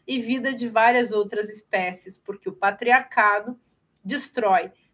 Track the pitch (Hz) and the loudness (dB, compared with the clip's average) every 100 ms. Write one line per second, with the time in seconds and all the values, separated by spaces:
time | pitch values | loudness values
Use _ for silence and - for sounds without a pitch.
0 | - 262 226 262 269 240 240 220 233 247 | -6 -4 -2 -2 -2 -4 0 4 4 4
1 | 233 214 202 214 208 - - 196 180 185 | 2 -2 -2 -4 -6 -10 -6 -4 -4 -6
2 | 185 - - 196 190 185 196 202 240 247 | -14 -14 -14 -10 -10 -2 -2 0 4 2
3 | 247 - 208 208 226 247 _ _ _ _ | 4 2 2 2 -4 -12 _ _ _ _
4 | 190 277 - 254 208 180 180 - _ | -6 -4 -4 -2 2 2 0 -10 _